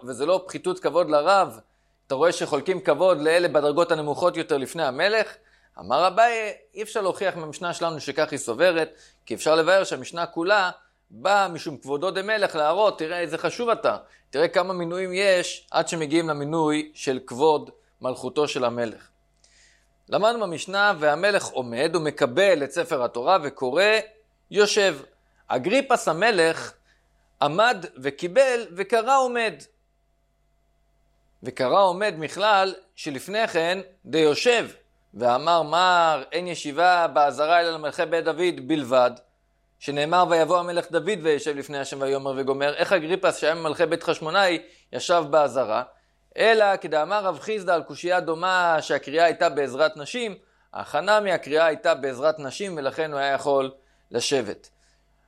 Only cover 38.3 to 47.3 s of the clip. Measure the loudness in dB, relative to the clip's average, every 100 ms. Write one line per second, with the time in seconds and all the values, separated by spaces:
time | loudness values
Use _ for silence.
38.3 | -2 -2 -2 -2 -2 2 4 4 0 _
39.3 | _ _ _ _ _ -6 -4 2 4 4
40.3 | 4 4 2 0 -4 -2 -4 -2 -2 0
41.3 | 0 -2 -6 -8 -8 -8 -6 -4 -2 -4
42.3 | -4 -2 -2 -2 -2 0 0 0 -2 -2
43.3 | 0 -2 -2 -2 -2 0 -2 -4 -4 -2
44.3 | 2 2 0 -6 _ _ -6 0 0 2
45.3 | 2 2 0 -2 -2 -4 _ _ _ _
46.3 | 2 4 6 4 2 -2 -2 0 -2 -2